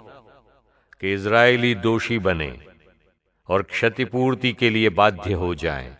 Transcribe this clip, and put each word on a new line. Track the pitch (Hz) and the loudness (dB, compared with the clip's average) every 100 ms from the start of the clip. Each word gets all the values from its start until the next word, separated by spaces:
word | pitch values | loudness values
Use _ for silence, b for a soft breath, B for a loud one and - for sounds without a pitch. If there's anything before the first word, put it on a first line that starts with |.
| - - - - _ _ _ _ _ _ | -14 -20 -20 -20 _ _ _ _ _ _
कि | 95 | -4
इजरायली | 98 101 113 120 123 120 | -2 2 4 6 4 0
दोषी | 110 113 113 - 117 | 0 0 0 -2 -2
बने | 95 85 73 60 71 _ _ _ _ _ _ _ - | 0 -2 -4 -10 -20 _ _ _ _ _ _ _ -4
और | 95 | -2
क्षतिपूर्ति | 98 - 113 110 123 123 131 117 127 | -2 -2 -2 -2 -4 0 0 0 -4
के | - 120 | 0 0
लिए | 110 110 | 2 2
बाध्य | 90 104 98 101 | 4 2 2 -4
हो | 90 87 | -2 -2
जाएं। | 82 82 69 62 | -2 -4 -6 -12